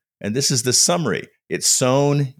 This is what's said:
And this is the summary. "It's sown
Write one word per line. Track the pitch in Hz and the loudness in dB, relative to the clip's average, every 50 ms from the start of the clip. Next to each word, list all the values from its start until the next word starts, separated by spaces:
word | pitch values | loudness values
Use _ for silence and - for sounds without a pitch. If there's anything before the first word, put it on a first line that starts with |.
| _ _ _ - | _ _ _ -10
And | - 104 110 | -8 -6 -4
this | 131 131 - | -2 -2 -2
is | 143 120 113 | -2 -2 0
the | 123 120 | 0 0
summary. | - - - 175 175 156 110 80 - - - _ _ _ | 2 2 2 0 0 0 -2 -4 -4 -6 -10 _ _ _
"It's | - - 80 - | -8 -8 -4 0
sown | - - - 131 127 131 139 143 143 143 143 143 127 - _ | 0 0 2 2 2 2 4 2 2 2 0 0 -2 -6 _